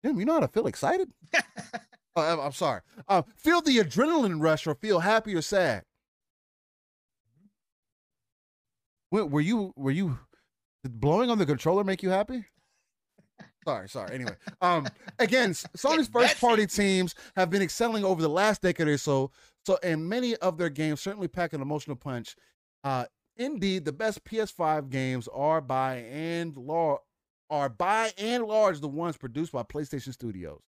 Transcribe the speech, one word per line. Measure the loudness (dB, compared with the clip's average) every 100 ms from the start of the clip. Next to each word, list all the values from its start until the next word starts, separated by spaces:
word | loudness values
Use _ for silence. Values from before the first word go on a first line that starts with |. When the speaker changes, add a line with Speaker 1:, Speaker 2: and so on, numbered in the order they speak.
Speaker 1:
Jim, | 0 0
you | 2
know |
how | 2
to | 2
feel | 0 -2
excited? | -2 0 0 -2 _ -2
Speaker 2:
<laughs> | -2 -2 -12 -12 -14 _ _ _ -2
Speaker 1:
Uh, | 0
I'm, | 0
I'm | -2
sorry. | -2 -2 -2 _ -20 2
Uh, | 2 2 _
feel | 2 2
the | 4 4
adrenaline | 4 2 4 4 2 2
rush | 2 2 0
or |
feel | -4 0 2
happy | 4 2 2 -4
or |
sad. | 0 2 2 0 -6 _ _ _ _ _ _ _ _ _ _ _ _ _ _ _ _ _ _ _ _ _ _ _ _ _ _ _ _ _ _ _ _
Were, | -2 0
were | 0
you, | 2 0 -2 -4
were | -2
you, | 0 -2 -4 _ _ _ _ _ _
did | -14 -2
blowing | 2 2 2
on | 2
the | 2
controller | 0 2 2
make | 0 -2
you | 0
happy? | 0 -2 -6 -12 _ _ _ _ _ _ _ _ _ -20 _
Sorry, | -6 -6 -6
sorry. | -10 -8 -8
Anyway, | -8 -10 -16 -2
um, | 2 2 0 -10
Speaker 2:
<laughs> | -20 -2
Speaker 1:
again, | 2 4 2
S-, | -2 -8 -2
Sony's | 2 2 2
Speaker 2:
That's | 4 4
Speaker 1:
first | 6
party | 4 4
Speaker 2:
it. | 2
Speaker 1:
teams | 2 4 4 2 -4 -8 0
have | 2
been | 2
excelling | 0 0 0 2
over | 2 2
the | 2
last | 4 2 4
decade | 0 2 2
or | 2
so. | 2 0 0 _ -20 _ 0
So, | 0
and | 2 -2 -2
many | -2 -2 0
of | -2 0
their | -4
games | 0 -2 -2
certainly | -6 -6 -6
pack | -4 -4
an | -4
emotional | -4 -6 -6 -10
punch. | -8 -8 -10 -18 _ _ _ _
Uh, | -4 -4 -6 _ _ -8
indeed, | -8 -2 -2 -2 -4
the |
best | -4 -4 -4
P | -8 -4
S | -4
five | -2 0 0 -2
games | -4 -2 -4 -6
are | -4 0 0
by | 0 -2 -2 -4
and | -10 -8 -6 -4 -6 -10
lar-, | -6 -2 0 0 _ _ _ _ _
are | -2 -2
by | -2 0 2 0 -4
and | -2 -2 0
large | 4 4 2
the | -6
ones | -4 -6 -6
produced | -8 -6 -4
by | -4
PlayStation | -6 -6 -6 -6 -8
Studios. | -10 -10 -8 -12 -14 _